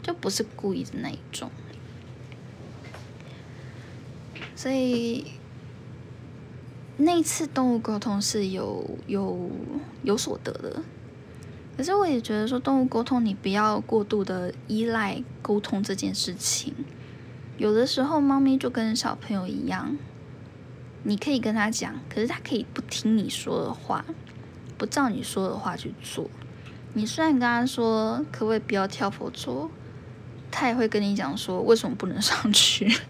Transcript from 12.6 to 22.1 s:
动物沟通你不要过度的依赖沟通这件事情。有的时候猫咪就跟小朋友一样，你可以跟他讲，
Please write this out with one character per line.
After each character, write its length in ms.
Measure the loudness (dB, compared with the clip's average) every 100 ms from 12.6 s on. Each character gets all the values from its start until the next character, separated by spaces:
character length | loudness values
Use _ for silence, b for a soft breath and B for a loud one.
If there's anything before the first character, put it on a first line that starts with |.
动 220 | 4 4
物 40 | 6
沟 180 | 4
通 200 | 4 4
你 120 | 4 2
不 140 | 2
要 300 | 4 4 2
过 240 | 4 2
度 200 | 4 2
的 280 | 2 0 -2 -6 -2
依 160 | 0 2
赖 380 | 2 0 -2 -6 -8
沟 160 | 2 2
通 240 | 2 0
这 100 | 0
件 200 | 0 0
事 200 | 0 -2
情。 400 | -2 -2 0 -2 -6 -8 B B B B B B 0
有 140 | 4
的 140 | 6 4
时 160 | 4
候 180 | 4 6
猫 200 | 6 6
咪 180 | 6 6
就 100 | 4
跟 280 | 2 2 2
小 180 | 0
朋 220 | -4 -2 -2
友 120 | 0
一 200 | -2 -2
样， 280 | -2 -2 -4 -6 -14 -16 -16 -16 -16 -16 -16 -16 -8
你 120 | 0 0
可 140 | 2
以 100 | 2
跟 140 | 2
他 160 | 2 2
讲， 240 | 2 -4 -6 -6